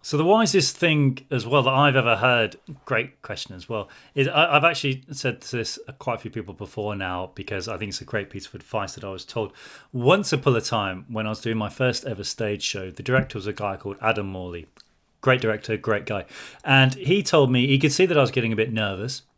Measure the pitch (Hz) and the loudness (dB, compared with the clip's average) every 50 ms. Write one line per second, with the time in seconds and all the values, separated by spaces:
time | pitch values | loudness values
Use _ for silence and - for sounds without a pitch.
0 | - - - 147 156 175 208 220 226 160 - 196 147 - - - 175 165 156 151 | -6 -2 0 2 4 4 6 6 4 4 4 4 2 2 0 2 2 4 4 4
1 | 143 135 127 - - _ 139 123 - 117 139 143 120 131 135 135 147 143 127 135 | 4 4 2 0 -6 _ -4 -4 0 4 2 4 4 4 4 6 4 6 4 4
2 | 117 120 113 98 117 127 123 117 110 104 - - _ - 147 - _ - 135 113 | 4 4 2 4 4 2 4 4 2 0 -2 -10 _ -18 -18 -18 _ -2 -2 -2
3 | 120 135 _ _ - - 104 - - - 95 90 87 - 117 107 98 - - - | -2 -4 _ _ -12 -12 -10 -10 -10 -12 -14 -18 -10 -6 -6 -6 -6 -8 -14 -20
4 | - _ _ 143 135 151 175 147 160 170 143 151 151 170 165 - - 135 131 131 | -20 _ _ 0 0 2 4 2 2 4 4 4 4 4 2 2 -4 -4 -4 -4
5 | - - 143 - - 131 117 - - - - 120 110 - - - - - 135 _ | -10 -14 -14 -4 -4 -4 -4 -4 -10 -8 -6 -6 -4 -6 -8 -10 -14 -18 -18 _
6 | - 131 117 110 - 107 - 113 101 98 95 - 104 - - - 104 104 104 98 | -6 -6 -6 -6 -8 -10 -10 -10 -10 -10 -12 -14 -14 -12 -8 -6 -6 -4 -4 -4
7 | 95 90 90 90 92 - _ - 98 - 104 95 90 107 107 85 110 101 98 - | -6 -6 -4 -6 -8 -8 _ -14 -10 -8 -8 -8 -6 -8 -8 -8 -8 -8 -8 -12
8 | - - - 107 98 - - 98 - - - 98 - - - 110 98 - - - | -10 -6 -6 -6 -6 -6 -12 -14 -14 -14 -18 -20 -16 -6 -6 -6 -6 -6 -10 -12
9 | - 98 95 90 - - - 120 107 98 _ - - - - - - _ - 127 | -12 -12 -12 -12 -14 -8 -6 -6 -6 -6 _ -18 -20 -20 -20 -20 -20 _ -8 2
10 | 120 139 180 208 202 - - 139 - 185 139 113 - - 120 110 101 95 92 92 | 4 4 4 4 2 -2 -2 0 2 2 2 2 0 -2 -2 -2 -2 -4 -6 -8
11 | - - 117 110 107 107 110 104 - 117 110 110 104 101 - - 131 127 123 - | -12 -8 -6 -6 -4 -4 -6 -4 -4 -4 -2 -2 -4 -4 -4 -2 0 0 0 -2
12 | - 139 110 92 98 - - - 113 104 104 101 - - - 98 92 92 87 - | -6 -8 -8 -8 -8 -8 -6 -4 -4 -4 -2 -4 -4 -6 -6 -6 -8 -10 -12 -10
13 | - - 127 131 127 - - 107 92 107 101 - 104 101 98 95 - 101 101 - | -4 0 2 2 0 0 -8 -8 -8 -8 -6 -4 -4 -4 -4 -6 -8 -12 -10 -2
14 | - 110 107 107 101 95 95 92 90 90 87 87 80 _ _ _ _ _ _ _ | 0 0 0 0 -2 -6 -6 -8 -10 -10 -10 -12 -14 _ _ _ _ _ _ _
15 | _ _ _ _ - 131 127 123 120 110 107 107 - - 110 101 - 113 107 104 | _ _ _ _ 2 2 2 2 2 -2 -2 -4 -4 -6 -6 -4 -2 -2 -2 -2
16 | - - 107 98 90 _ - - - - - - - 139 135 135 131 131 131 - | -2 -4 -6 -6 -6 _ -16 -18 -18 -18 -20 -10 0 4 6 6 6 4 2 -2
17 | - 135 185 202 - - - 160 139 123 127 123 123 139 139 135 151 151 139 - | 0 2 2 2 2 4 6 6 6 6 4 2 4 4 4 4 4 2 4 4
18 | 185 180 175 147 131 123 - 131 117 117 113 104 110 127 110 110 107 98 98 92 | 2 4 6 4 4 4 2 0 0 0 0 0 0 0 0 -2 -2 -2 -2 -4
19 | 104 127 135 - _ _ _ | -6 -6 -8 -10 _ _ _